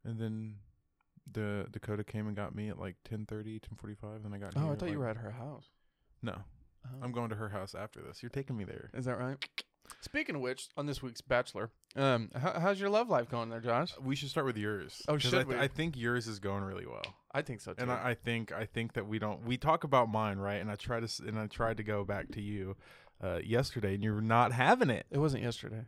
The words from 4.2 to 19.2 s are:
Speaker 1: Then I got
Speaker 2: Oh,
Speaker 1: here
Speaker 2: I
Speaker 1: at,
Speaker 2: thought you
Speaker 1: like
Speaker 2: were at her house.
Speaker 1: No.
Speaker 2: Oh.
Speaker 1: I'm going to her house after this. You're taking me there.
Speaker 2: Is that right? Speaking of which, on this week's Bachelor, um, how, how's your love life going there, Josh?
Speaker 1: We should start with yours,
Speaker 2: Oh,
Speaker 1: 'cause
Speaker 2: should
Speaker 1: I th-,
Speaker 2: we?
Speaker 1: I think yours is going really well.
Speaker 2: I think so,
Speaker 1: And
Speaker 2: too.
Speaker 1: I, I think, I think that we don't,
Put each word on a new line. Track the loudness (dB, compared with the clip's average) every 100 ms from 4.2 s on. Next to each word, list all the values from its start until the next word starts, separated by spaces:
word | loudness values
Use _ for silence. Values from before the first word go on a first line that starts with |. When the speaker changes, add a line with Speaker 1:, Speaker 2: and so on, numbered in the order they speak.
Speaker 1:
Then | -8
I | -6
got | -4 0
Speaker 2:
Oh, |
Speaker 1:
here | 0
Speaker 2:
I |
Speaker 1:
at, | 0
Speaker 2:
thought | -2
you | -2
Speaker 1:
like |
Speaker 2:
were | -2
at | -4
her | -6
house. | -8 -10 -12 -18 _ _ _ _ _
Speaker 1:
No. | -6 -6 -12 -20 -20 _ -14
Speaker 2:
Oh. | -8
Speaker 1:
I'm | -4
going | -2 -2
to | -4
her | -4
house | -4 -6
after | -8 -10 -10
this. | -14 -12
You're | -6
taking | -4 -2 -4
me |
there. | -4 -8 -8
Speaker 2:
Is | -4 -2
that | -2
right? | -2 -4 -8 -8 -12 _ -20 -16
Speaking | -4 -2 -2
of | -2
which, | -2 -2 -6 -4
on | -4
this | -2
week's | -6 -10
Bachelor, | 4 4 4 -4 -4 _ _ 2
um, | 6 6 2
how, | 0 2 4
how's | 2 4
your | 4
love | 4 6
life | 4 4
going | -2 -2
there, | -2
Josh? | 2 2 2 -2
Speaker 1:
We | -2 -2
should | 0
start | 0 2
with | 2
yours, | 0 0 -4 -6 0
Speaker 2:
Oh, |
Speaker 1:
'cause | 2
Speaker 2:
should | 6
Speaker 1:
I | 4
th-, | 4
Speaker 2:
we? | 2
Speaker 1:
I | 2
think | 2 -2 0
yours | 2 2 0
is | -4
going | -2 0
really | -2 -4 -8
well. | -8 -8 -10 _
Speaker 2:
I | -4
think | -4 -6
so, | -8 -4
Speaker 1:
And | 0
Speaker 2:
too. |
Speaker 1:
I, | 2 0
I |
think, | 0 0 -2 -2
I | -4 -4
think | -2 -2
that | -4 -2
we |
don't, | -2